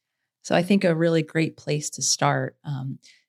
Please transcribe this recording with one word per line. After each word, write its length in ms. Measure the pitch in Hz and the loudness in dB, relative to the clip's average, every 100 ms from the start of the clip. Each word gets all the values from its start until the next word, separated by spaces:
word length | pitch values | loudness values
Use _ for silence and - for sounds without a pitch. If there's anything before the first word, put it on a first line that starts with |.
| _ _ _ _ | _ _ _ _
So 140 | - 175 | -2 0
I 80 | |
think 200 | 180 202 | 2 2
a 120 | 190 160 | 4 2
really 260 | 170 165 | 2 2
great 360 | 156 160 160 - | 0 -2 -2 -4
place 340 | - 147 147 | -6 -4 -4
to 100 | - | -6
start, 560 | 147 - 143 135 131 - | -4 0 0 0 -4 -8
um, 340 | - 135 135 135 - _ | -10 -8 -8 -10 -16 _